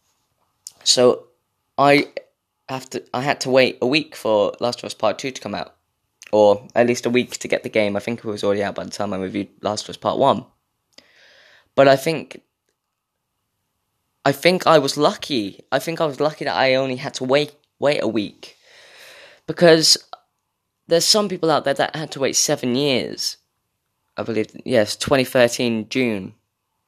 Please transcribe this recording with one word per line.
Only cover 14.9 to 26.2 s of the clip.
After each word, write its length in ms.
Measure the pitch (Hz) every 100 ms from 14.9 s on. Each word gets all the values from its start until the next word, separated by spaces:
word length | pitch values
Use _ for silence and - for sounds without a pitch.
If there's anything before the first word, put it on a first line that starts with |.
| 143
lucky. 640 | 156 214 - 127 98 - -
I 80 | 139
think 220 | 170 160
I 40 | 160
was 140 | 131
lucky 240 | 147 -
that 140 | 139 92
I 180 | 135 131
only 220 | 135 127
had 160 | 143 -
to 80 |
wait, 320 | 127 156 147 - _ -
wait 240 | 139 147
a 40 | 110
week, 500 | 110 98 - - _ _ - - - - - - _ -
because 520 | 156 170 160 156 - - - _ _ _ _ _ _ -
there's 180 | 170 -
some 240 | 214 202
people 200 | 180 165
out 140 | 143
there 100 | 139
that 220 | 143 127 156
had 160 | 151
to 80 | 139
wait 160 | 127 -
seven 400 | - 143 127 123
years. 600 | 143 120 62 52 - - _ _ _ _ _ _ _ -
I 60 |
believe, 280 | 107 110 104 - -
yes, 320 | 120 104 -
twenty 260 | - 135
thirteen 640 | 127 131 120 - 120 113 107
June, 460 | 131 123 101